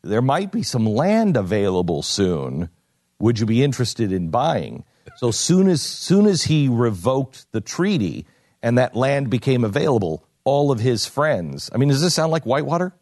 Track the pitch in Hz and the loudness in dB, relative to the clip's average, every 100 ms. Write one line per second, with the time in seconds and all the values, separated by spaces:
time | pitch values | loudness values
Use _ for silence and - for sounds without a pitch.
0 | - 107 127 151 196 240 - 127 110 107 | -2 0 2 0 -2 -4 -4 0 0 2
1 | 175 220 214 131 92 104 98 90 87 76 | 2 2 2 2 0 0 2 0 0 -2
2 | - - 92 82 65 67 85 _ _ _ | -4 0 0 0 -4 -6 -8 _ _ _
3 | _ _ 113 113 110 113 143 127 123 - | _ _ 0 0 0 2 2 0 -4 -2
4 | 104 95 82 117 151 131 60 57 - _ | -2 -2 -2 -2 0 -2 -6 -12 -18 _
5 | - - 123 107 - 185 190 160 - - | -20 -6 -4 -2 2 4 4 2 -2 -10
6 | - 196 208 180 - 156 135 117 120 95 | 0 4 4 4 2 2 2 2 0 0
7 | 101 135 131 - _ 113 - - 190 180 | 0 0 -4 -10 _ -8 -6 -2 0 0
8 | 95 60 78 _ _ _ 120 120 127 113 | -2 -4 -14 _ _ _ 0 2 2 0
9 | 131 139 135 123 - 123 110 117 160 120 | 0 0 -2 -2 0 0 0 0 0 0
10 | 87 78 _ _ - 143 143 123 120 113 | 0 -6 _ _ -2 0 2 0 0 0
11 | - - 151 113 80 69 - 117 139 135 | -4 -2 0 0 -4 -10 -6 0 2 2
12 | 175 - 160 165 - 139 139 170 185 _ | 0 0 0 -2 0 -2 0 -2 -4 _